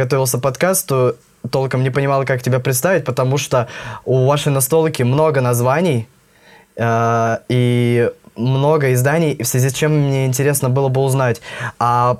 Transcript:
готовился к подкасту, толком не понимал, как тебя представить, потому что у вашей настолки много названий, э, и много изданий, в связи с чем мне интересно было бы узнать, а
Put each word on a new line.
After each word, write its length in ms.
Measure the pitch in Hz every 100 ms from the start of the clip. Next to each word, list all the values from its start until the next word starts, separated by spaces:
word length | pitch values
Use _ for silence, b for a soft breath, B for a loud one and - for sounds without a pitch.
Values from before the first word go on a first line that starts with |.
готовился 320 | 127 135 131 123
к 60 |
подкасту, 760 | 135 127 175 185 - 131 127 123 _ _ -
толком 320 | 139 135 127
не 60 | 135
понимал, 380 | 131 139 139 135
как 160 | 135
тебя 160 | 127 127
представить, 460 | 131 127 175 185 123
потому 320 | 123 127 139
что 300 | - 131 113 B B 113
у 220 | - 127 127
вашей 260 | 147 151
настолки 500 | 135 131 160 160 151
много 380 | 120 135 156 139
названий, 680 | 123 120 120 143 180 123 110 _ b b b b b -
э, 640 | 117 117 117 117 113 113 -
и 640 | 123 123 120 120 120 120 - - -
много 560 | 120 135 143 156 139
изданий, 500 | 127 131 160 160 -
в 40 | 113
связи 240 | 127 135
с 20 |
чем 200 | 131 156 151
мне 280 | 143 135 131
интересно 420 | 127 143 143 131
было 200 | 127 139
бы 100 | 131
узнать, 400 | 135 135 127 113 B B 123 -
а 380 | 120 120 120 110